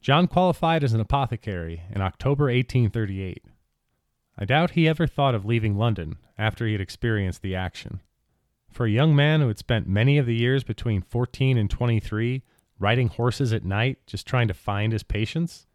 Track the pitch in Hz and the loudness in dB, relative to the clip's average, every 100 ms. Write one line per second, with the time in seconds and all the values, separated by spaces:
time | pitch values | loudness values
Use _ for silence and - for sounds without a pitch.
0 | - 143 180 - 185 - 165 165 143 113 | 2 2 4 2 2 2 0 0 2 0
1 | 110 143 135 110 - 92 82 82 87 101 | 0 -2 -2 -6 -6 -8 -6 -10 -10 -4
2 | 95 - 131 139 143 123 123 127 113 117 | -4 -2 -2 0 2 2 2 2 2 0
3 | 104 95 95 - - _ _ _ _ _ | -6 -6 -8 -10 -16 _ _ _ _ _
4 | _ _ _ - 98 139 170 - 160 156 | _ _ _ -10 0 2 2 2 2 2
5 | 160 - 139 117 98 117 110 101 117 101 | 0 2 2 2 0 0 2 0 0 0
6 | 78 - _ - 107 - 113 107 95 - | -4 -12 _ -4 -4 -2 -4 -2 -6 -4
7 | 120 107 95 87 98 92 92 - - 92 | -2 0 -2 -4 -6 -4 -6 -8 -12 -14
8 | _ _ _ _ _ _ _ - 117 107 | _ _ _ _ _ _ _ -4 0 2
9 | 156 143 147 156 139 107 - 117 - 98 | 4 4 4 4 2 -2 -2 -2 2 2
10 | 120 143 123 113 120 135 123 107 120 104 | 4 4 2 0 2 0 -2 -6 -2 -2
11 | - 120 123 - 131 123 104 - 120 113 | -2 -4 -4 0 2 2 0 0 0 0
12 | - 107 117 131 - _ _ _ 98 120 | 0 -2 -2 -4 -8 _ _ _ 0 2
13 | 123 - 120 - 131 110 98 98 120 131 | 0 0 -2 0 0 0 -2 0 0 -2
14 | _ - - 127 113 95 - 101 107 113 | _ -12 -2 0 0 -2 -4 -2 0 -2
15 | - 104 110 160 170 - _ | -4 -4 -2 -2 -4 -6 _